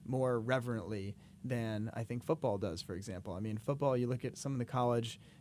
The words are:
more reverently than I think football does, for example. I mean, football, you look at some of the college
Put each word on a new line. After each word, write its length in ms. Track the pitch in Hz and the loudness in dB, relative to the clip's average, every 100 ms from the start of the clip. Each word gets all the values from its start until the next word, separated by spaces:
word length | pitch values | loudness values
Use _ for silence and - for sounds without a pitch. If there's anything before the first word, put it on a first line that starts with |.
| - | -2
more 320 | 131 127 120 | 2 4 2
reverently 760 | 113 131 123 113 90 104 98 - - - | 2 2 2 -2 -2 -4 -4 -8 -14 -8
than 460 | 127 123 113 107 110 | -2 0 0 -2 -2
I 100 | - | -4
think 200 | 113 120 | -4 -2
football 320 | - 160 127 101 | 0 2 2 2
does, 240 | 98 85 | 0 -2
for 120 | - | -6
example. 400 | 92 101 90 98 | -6 -6 -6 -6
I 60 | 90 | -4
mean, 180 | 110 110 | -2 -2
football, 380 | - 139 143 127 | -2 2 4 4
you 100 | 120 | 2
look 180 | 123 | 0
at 120 | 127 - | -2 -4
some 160 | 139 | -4
of 60 | 131 | -2
the 60 | |
college 540 | 117 127 120 120 113 - - - | 0 2 4 4 2 -6 -16 -18